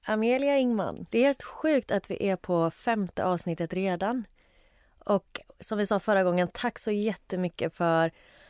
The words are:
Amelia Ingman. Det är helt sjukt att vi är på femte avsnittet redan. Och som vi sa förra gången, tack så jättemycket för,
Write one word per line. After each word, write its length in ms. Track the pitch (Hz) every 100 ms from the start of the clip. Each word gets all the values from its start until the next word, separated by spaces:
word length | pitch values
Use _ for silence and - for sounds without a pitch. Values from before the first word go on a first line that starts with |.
| -
Amelia 500 | 220 226 254 277 277
Ingman. 480 | 254 226 156 78 -
Det 100 | 226
är 40 |
helt 200 | 269 277
sjukt 480 | - - 311 294 -
att 200 | 202 -
vi 160 | 185 202
är 60 | 190
på 360 | - 175 165
femte 540 | - - 226 185 - 190
avsnittet 480 | 180 - 165 165
redan. 540 | 185 190 175 190 254 208 _ _ _ _ _ _ _
Och 400 | - 202 _ - - -
som 180 | - 208
vi 80 | 202
sa 140 | 202
förra 240 | - 196
gången, 240 | 185 175 180
tack 260 | - 247 -
så 120 | -
jättemycket 840 | 208 214 190 _ 185 180 - 165 -
för, 300 | 170 165 165 - - - -